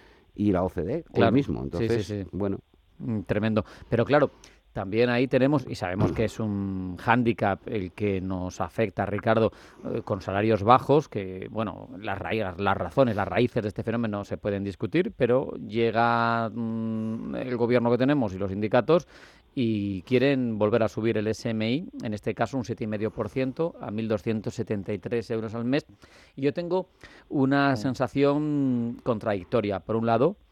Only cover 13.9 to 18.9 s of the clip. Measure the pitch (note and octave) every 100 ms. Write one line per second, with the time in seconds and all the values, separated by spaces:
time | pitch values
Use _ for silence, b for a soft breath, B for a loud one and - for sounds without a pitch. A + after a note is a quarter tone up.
13.9 | A#2 A#2 G2+ G2+ F#2 G#2 G2+ G2 F#2 A2
14.9 | D#3 F#3+ - A#2+ B2 - - A2+ G#2+ A2+
15.9 | A2 A#2 A#2 A#2 A#2 A2+ G#2+ A2+ A2+ A2+
16.9 | A2 A2 A2+ A2 B2+ B2+ A#2+ A#2 B2 A#2
17.9 | A#2+ C3 D3 A2 F#2 G2 F#2+ G#2+ B2 G#2+